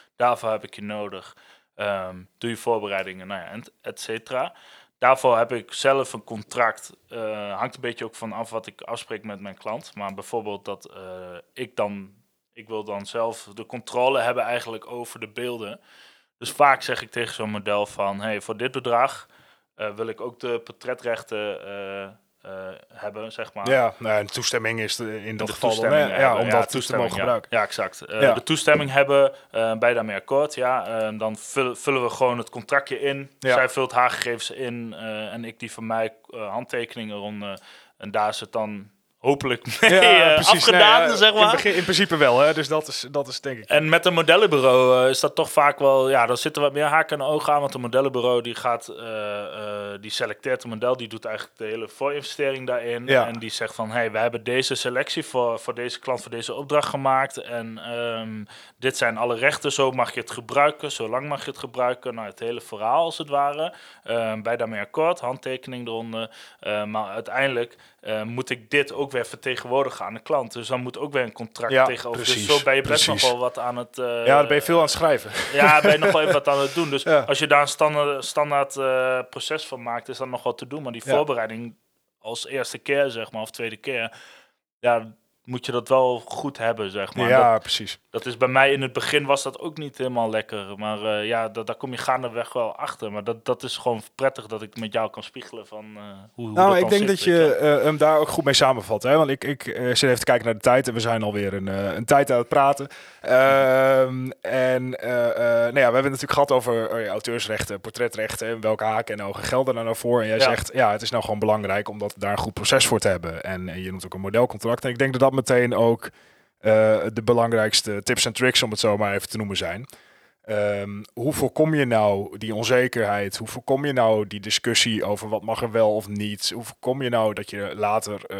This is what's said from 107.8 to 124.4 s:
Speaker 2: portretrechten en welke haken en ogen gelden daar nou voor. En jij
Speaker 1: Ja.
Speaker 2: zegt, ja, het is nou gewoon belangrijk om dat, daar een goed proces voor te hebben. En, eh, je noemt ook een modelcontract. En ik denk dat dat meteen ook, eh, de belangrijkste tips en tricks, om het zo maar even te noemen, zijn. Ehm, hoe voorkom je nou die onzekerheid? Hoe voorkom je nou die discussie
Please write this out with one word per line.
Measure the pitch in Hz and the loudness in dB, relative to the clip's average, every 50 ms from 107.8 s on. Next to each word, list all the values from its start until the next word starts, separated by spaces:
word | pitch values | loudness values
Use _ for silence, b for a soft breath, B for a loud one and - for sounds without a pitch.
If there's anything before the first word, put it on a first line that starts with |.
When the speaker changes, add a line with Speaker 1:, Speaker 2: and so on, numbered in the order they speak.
Speaker 2:
portretrechten | - 113 - - 123 117 - 113 110 110 - - 113 113 | -10 -12 -4 -4 -4 -2 -2 -4 -6 -6 -6 -6 -6 -6
en | 117 113 | -6 -2
welke | 107 110 110 - 107 | 0 -2 0 0 0
haken | 110 110 110 113 - 107 104 | 0 0 0 -2 -4 -6 -8
en | 101 | -6
ogen | 98 95 104 107 | -8 -8 -6 -4
gelden | - - 131 131 127 123 | 0 0 2 2 2 0
daar | 117 117 | -2 -2
nou | 113 110 | -4 -4
voor. | - - 120 120 120 | -2 0 2 2 2
En | 110 107 | 2 2
jij | 110 117 | 2 4
Speaker 1:
Ja. | 131 | 4
Speaker 2:
zegt, | 127 123 - - - - | 4 2 0 -4 -4 0
ja, | 131 123 107 | 2 4 4
het | 104 104 | 2 0
is | 117 - | -2 -2
nou | 127 117 107 | -4 -2 -2
gewoon | - 107 104 | -2 -2 0
belangrijk | 110 107 107 107 104 98 95 104 104 - | 2 2 2 2 0 -2 -2 -2 -4 -6
om | 104 104 | -8 -8
dat, | 104 104 - - | -8 -8 -6 -6
daar | 101 101 | -4 -4
een | 104 - | -2 -2
goed | 131 110 - | -4 -6 -6
proces | - 101 - 139 135 - - | -4 0 2 4 4 4 2
voor | 120 104 | 2 2
te | - 104 | 2 0
hebben. | 92 87 85 85 82 85 - | 0 0 -4 -8 -10 -8 -8
En, | 92 95 90 92 90 | -8 -8 -8 -8 -8
eh, | 85 92 92 | -8 -8 -8
je | 92 | -8
noemt | 92 92 92 | -10 -10 -12
ook | 95 - | -12 -10
een | 95 | -8
modelcontract. | 98 98 101 113 123 123 - 104 - 117 120 - - | -8 -2 2 2 2 2 0 -4 -2 -2 -2 -2 -2
En | 131 | -6
ik | 120 113 | -2 0
denk | 135 135 | 0 0
dat | 127 127 | 2 4
dat | 135 135 | 2 4
meteen | 131 135 120 - 131 123 123 117 120 | 4 2 0 2 2 4 4 2 2
ook, | 95 117 117 117 - - - b b b b b b b b b _ | 4 4 4 4 2 -2 -12 b b b b b b b b b _
eh, | - 107 110 110 110 110 110 101 80 110 110 | 2 4 4 6 6 4 4 2 0 -2 -4
de | 113 110 | -2 2
belangrijkste | 120 120 117 117 117 117 110 107 107 - - - 110 104 101 101 | 2 4 4 4 2 2 2 2 2 0 0 -2 -2 -6 -6 -2
tips | - 127 110 - | -2 0 0 0
en | 123 110 | -2 0
tricks, | - 127 127 - - 131 | 2 2 4 4 4 2
om | 113 | 0
het | 104 - | -2 0
zo | - 113 104 104 | 2 2 2 2
maar | 107 101 101 | 0 0 -2
even | 101 - - | -4 -4 -6
te | - 110 | -6 -6
noemen, | 107 101 98 92 | -6 -4 -4 -6
zijn. | 95 85 87 104 127 b b b b b b b b b b b | -4 -6 -8 -8 -12 b b b b b b b b b b b
Ehm, | _ - 110 104 104 104 104 101 101 101 101 101 107 - _ | _ -4 -2 0 0 0 -2 -4 -6 -8 -10 -12 -14 -14 _
hoe | - 120 147 139 | -4 -4 -4 -2
voorkom | - 139 123 - - 156 156 156 | 0 -2 -2 2 2 2 2 4
je | 147 139 | 2 2
nou | 120 117 110 107 104 101 98 101 - - 107 | 2 2 4 4 4 2 0 -2 -6 -10 -10
die | 113 110 107 | -8 -6 -4
onzekerheid? | 107 113 110 127 123 127 123 - 117 110 101 101 104 101 98 - - | -4 0 2 2 2 2 2 0 -2 0 0 0 -2 -2 -4 -6 -8
Hoe | 113 110 | -10 -10
voorkom | - 131 - - 135 131 143 | -12 -12 -2 -2 -2 0 0
je | 147 135 | -2 0
nou | 127 117 113 110 107 104 95 | 2 4 4 4 2 0 -4
die | 104 | -6
discussie | 104 | -10